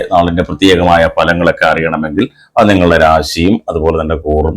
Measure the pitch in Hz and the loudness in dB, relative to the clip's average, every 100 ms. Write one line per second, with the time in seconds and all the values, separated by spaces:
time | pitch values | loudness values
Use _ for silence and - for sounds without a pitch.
0 | - 87 85 85 85 82 95 87 87 85 | 2 0 0 -2 -4 0 2 2 2 2
1 | 80 85 82 85 85 - 82 82 80 78 | 2 0 -2 0 0 0 0 0 -2 -4
2 | 78 76 123 _ _ 123 104 95 85 82 | -4 -4 -6 _ _ 0 2 2 2 4
3 | 78 80 78 85 90 113 - 82 80 82 | 4 2 -2 -2 0 -2 -4 -4 -2 -2
4 | 78 80 76 76 78 | -4 -6 -4 -2 -2